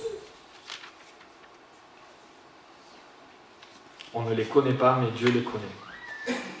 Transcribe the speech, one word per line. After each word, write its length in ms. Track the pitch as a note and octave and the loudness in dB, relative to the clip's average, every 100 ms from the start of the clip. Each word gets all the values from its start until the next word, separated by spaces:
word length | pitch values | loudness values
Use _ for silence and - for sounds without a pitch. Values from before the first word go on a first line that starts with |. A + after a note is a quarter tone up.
| A4+ G4+ - - - - - - - - - - - - - - - - - - - - - - - - - - - - - - - - - - - - - - - | -6 -8 -14 -20 -20 -20 -16 -16 -16 -20 -20 -20 -20 -20 -20 -20 -20 -20 -20 -20 -20 -20 -20 -20 -20 -20 -20 -20 -20 -20 -20 -20 -20 -20 -20 -20 -20 -20 -20 -18 -10
On 80 | A#2 | -4
ne 100 | A#2 | 0
les 120 | A2+ | 0
connaît 280 | A2 C#3+ C3 | 4 4 6
pas, 260 | B2 B2+ B2+ | 6 6 6
mais 100 | A#2 | 2
Dieu 180 | A2 A#2+ | 2 4
les 140 | A#2+ | 4
connaît. 960 | - G#2+ G2 - - - - - - - - - | 0 -6 -8 -12 -16 -16 -14 -10 -6 -6 -6 -4